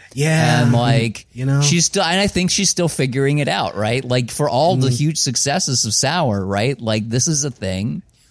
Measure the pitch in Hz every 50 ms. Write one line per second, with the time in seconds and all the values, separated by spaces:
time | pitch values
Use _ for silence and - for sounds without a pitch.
0 | - - - 131 143 160 160 160 160 156 - 120 120 117 120 120 120 117 117 117
1 | 113 117 - - - - _ 120 131 135 139 139 143 147 165 175 156 - - 196
2 | 185 165 175 190 208 196 - 180 185 180 - - 196 - - - 175 156 - -
3 | 135 131 117 135 135 139 147 147 143 135 180 196 131 90 - 98 104 107 120 135
4 | - 123 123 127 123 110 - - 147 - - 127 156 175 - 131 131 135 123 120
5 | 147 156 156 - - 139 120 - - 143 143 185 - - 131 117 - 214 - -
6 | - 131 160 180 160 123 104 98 95 95 98 98 110 135 139 - 117 110 110 110
7 | 107 117 110 131 - 165 156 143 139 143 117 - 107 95 92 92 101 131 151 175
8 | - - _ _ _ _